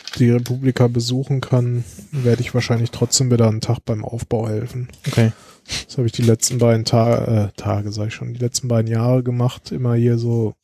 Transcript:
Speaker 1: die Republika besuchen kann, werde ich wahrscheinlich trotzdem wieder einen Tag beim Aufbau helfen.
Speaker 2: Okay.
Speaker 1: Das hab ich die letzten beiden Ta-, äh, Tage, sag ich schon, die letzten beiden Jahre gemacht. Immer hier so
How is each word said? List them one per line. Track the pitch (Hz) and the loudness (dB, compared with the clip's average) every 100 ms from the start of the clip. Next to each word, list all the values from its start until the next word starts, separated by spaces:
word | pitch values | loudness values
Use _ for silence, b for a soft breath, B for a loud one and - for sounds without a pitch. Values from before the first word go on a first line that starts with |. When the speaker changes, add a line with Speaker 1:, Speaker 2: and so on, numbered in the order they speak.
| - - | -10 0
Speaker 1:
die | 120 | 4
Republika | 120 123 127 135 123 123 | 4 0 -2 0 2 2
besuchen | 120 117 127 135 135 | 2 -2 -2 -2 -4
kann, | - 127 123 120 117 - - | 0 0 2 -2 -6 -12 -10
werde | 147 123 117 | -2 0 2
ich | 123 | 0
wahrscheinlich | 123 - 117 117 | -2 0 0 -2
trotzdem | - 156 - 127 | -2 -2 0 2
wieder | 120 113 | 4 4
einen | 110 | 2
Tag | - 117 | -2 -4
beim | - 110 101 | -2 -6 -6
Aufbau | 117 - 113 113 | -10 -4 -4 -2
helfen. | 107 120 127 123 - - | -4 -6 -8 -12 -10 -4
Speaker 2:
Okay. | 123 113 - B B B B B | 2 2 2 B B B B B
Speaker 1:
Das | - | -2
hab | 117 | -2
ich | |
die | - | 0
letzten | 117 113 - 127 | 2 2 2 2
beiden | 120 113 113 | 2 2 2
Ta-, | 120 113 117 117 110 104 | 2 4 2 2 0 0
äh, | - | -4
Tage, | - 101 104 | -4 -2 -4
sag | 104 107 | -6 -6
ich | - | -8
schon, | 123 | -10
die | 120 | -6
letzten | 123 - 123 | -4 -4 -2
beiden | 117 113 | 0 0
Jahre | 113 120 127 | 0 2 2
gemacht. | 123 123 123 - - | 2 0 0 -2 -8
Immer | 151 123 117 | -4 0 2
hier | 117 117 | 2 2
so | 117 117 107 - | 0 0 -2 -4